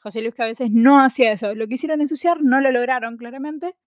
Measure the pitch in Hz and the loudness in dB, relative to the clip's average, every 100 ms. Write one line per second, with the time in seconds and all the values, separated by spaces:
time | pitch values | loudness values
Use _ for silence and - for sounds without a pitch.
0 | 208 220 226 - 226 233 240 226 247 277 | -12 -8 -8 -6 -6 -4 -2 4 6 8
1 | 269 - 233 202 208 214 220 247 311 302 | 6 4 2 0 -4 -6 -6 -6 -4 -2
2 | 294 311 339 330 277 269 269 254 240 254 | -2 -2 -2 0 2 2 2 0 -2 -4
3 | 233 233 233 262 294 311 349 - | -6 -10 -14 -12 -10 -10 -10 -12